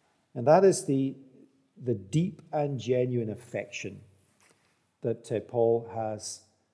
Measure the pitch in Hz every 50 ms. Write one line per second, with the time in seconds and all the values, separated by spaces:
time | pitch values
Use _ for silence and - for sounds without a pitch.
0 | _ _ _ _ _ _ - 135 117 139 156 185 196 190 165 - - - 139 135
1 | 135 135 131 - - - - - - _ _ _ _ _ _ - 131 120 117 101
2 | 95 92 98 151 170 196 - - - - - 156 147 143 139 123 - 120 127 123
3 | 123 127 123 120 113 107 104 - - - - 104 101 - - - - 101 98 95
4 | - - _ _ _ _ _ _ _ _ _ _ _ _ _ _ _ _ _ _
5 | - 123 113 - - - 123 104 - - - 120 117 117 117 117 117 117 113 113
6 | 113 110 110 107 - - - - - _ _ _ _ _